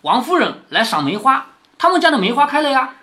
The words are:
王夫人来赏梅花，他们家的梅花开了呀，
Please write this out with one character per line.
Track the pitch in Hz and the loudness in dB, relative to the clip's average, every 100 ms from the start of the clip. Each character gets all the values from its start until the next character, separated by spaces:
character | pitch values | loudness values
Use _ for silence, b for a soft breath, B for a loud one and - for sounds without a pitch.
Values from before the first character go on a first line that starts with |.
王 | 143 208 | -2 -2
夫 | 247 349 | 0 0
人 | 202 - - | 0 -4 -6
来 | 165 | -2
赏 | 220 170 | 0 0
梅 | 143 202 | -2 -2
花， | 254 262 - _ _ _ | 0 0 -4 _ _ _
他 | 339 | 0
们 | 349 | 2
家 | 320 | 2
的 | 294 | 2
梅 | 190 | 0
花 | 240 285 | 0 0
开 | 285 | 0
了 | 294 | 0
呀， | 269 262 - | 0 -2 -8